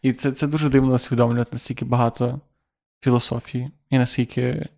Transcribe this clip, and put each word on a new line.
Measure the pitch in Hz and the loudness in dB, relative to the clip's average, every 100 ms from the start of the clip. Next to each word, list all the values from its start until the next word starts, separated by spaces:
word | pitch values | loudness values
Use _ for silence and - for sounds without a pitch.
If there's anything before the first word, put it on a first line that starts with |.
І | 135 | 0
це, | 123 143 | 0 -2
це | 131 147 | 0 -2
дуже | 151 151 | 0 2
дивно | 135 131 | 4 4
усвідомлювати, | 127 - 120 117 120 120 | 2 0 2 2 2 -2
наскільки | 120 - 120 | -4 -6 -6
багато | 120 123 117 - 123 135 _ _ _ _ _ _ | -2 2 0 0 -4 -4 _ _ _ _ _ _
філософії | 135 123 - 120 - 123 131 - _ | 0 2 0 -6 -6 -8 -8 -12 _
і | 135 | 0
наскільки | 123 - 120 - 123 123 - | 2 0 -2 -2 -2 -4 -8